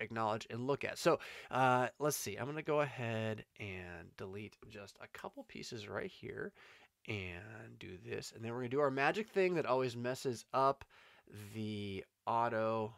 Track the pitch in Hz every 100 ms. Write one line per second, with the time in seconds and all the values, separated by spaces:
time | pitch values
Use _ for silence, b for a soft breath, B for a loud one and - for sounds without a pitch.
0 | 110 113 110 107 - 117 127 - - -
1 | 175 156 B B B 123 131 127 123 -
2 | 147 143 - 98 123 151 156 151 143 127
3 | 117 110 110 110 - - 104 92 90 85
4 | 90 - 98 101 104 - 107 107 101 -
5 | - - - - - - - 117 101 101
6 | 190 - 113 107 202 - B B B _
7 | - 107 92 90 107 110 117 117 98 92
8 | 117 104 - - 113 120 123 135 143 131
9 | 143 180 214 196 185 175 117 127 131 117
10 | 120 127 139 117 - 127 135 139 - B
11 | B B - 104 104 110 107 104 101 95
12 | - _ - 117 117 110 110 113 110